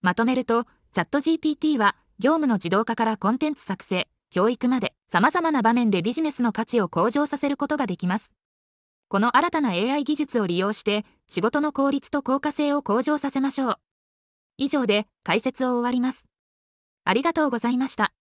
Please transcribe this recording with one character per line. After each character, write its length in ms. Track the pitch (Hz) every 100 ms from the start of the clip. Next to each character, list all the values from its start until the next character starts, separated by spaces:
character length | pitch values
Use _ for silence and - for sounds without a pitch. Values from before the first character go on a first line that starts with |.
ま 140 | 185
と 100 | 180
め 120 | 233 254
る 80 |
と、 220 | 254 233 240 _ _
チ 80 | -
ャ 40 |
ッ 40 | 170
ト 100 | 285
ジ 140 | 285
ー 80 | 320
ピ 120 | 311
ー 40 | 302
テ 100 | 311
ィ 60 |
ー 40 | 285
は、 180 | 208 - _ _
業 140 | 220
務 120 | 320 285
の 80 |
自 140 | 208 170
動 160 | 190
化 100 | 226
か 100 | 226
ら 120 | 220 220
コ 160 | 196
ン 60 | 254
テ 100 | 311
ン 80 | 294
ツ 80 |
作 200 | - 190
成、 240 | - 185 - _ _
教 180 | - 208
育 200 | 247 247
ま 100 | 254
で、 160 | - _ _
様 220 | 175 240
々 180 | 359 330
な 120 | 294
場 100 | 226
面 180 | 233 233
で 120 | 190
ビ 100 | 180
ジ 100 | 277
ネ 80 | 320
ス 120 | -
の 100 | 240
価 120 | 202
値 160 | 226 240
を 80 | 185
向 220 | 175 202
上 160 | 285 294
さ 100 | 285
せ 120 | 285
る 80 | 277
こ 100 | 285
と 100 | 302
が 120 | 240
で 80 | 180
き 100 | 180
ま 140 | 190
す。 120 | - _ _ _ _ _ _ _ _
こ 100 | 196
の 180 | 226 262
新 140 | 349
た 100 | 330
な 140 | 269
エ 60 | 175
ー 120 | 220
ア 40 | 285
イ 60 |
技 120 | 285 302
術 240 | 294 240
を 60 | 196
利 100 | 175
用 160 | 190
し 120 | 208
て、 200 | - 208 - _ _
仕 160 | -
事 180 | 208 285
の 120 | 302
効 180 | 285 277
率 200 | 277 -
と 120 | 285
効 180 | 277 269
果 100 | 294
性 200 | 294 294
を 100 | 285
向 200 | 277 208
上 160 | 262 302
さ 120 | 277
せ 100 | 269
ま 100 | 269
し 100 | 277
ょ 100 | 262
う。 40 | - _ _ _ _ _ _ _ _
以 120 | 277
上 180 | 294 233
で、 200 | 208 214 _
解 160 | - 196
説 260 | 262 - 254
を 60 |
終 100 | 247
わ 80 | 240
り 100 | 247
ま 120 | 254
す。 120 | 254 - _ _ _ _ _ _ _
あ 80 | -
り 100 | 202
が 120 | 311
と 120 | 330 302
う 20 |
ご 80 | 240
ざ 100 | 233
い 80 | 247
ま 120 | 269
し 80 | -
た。 180 | 208 _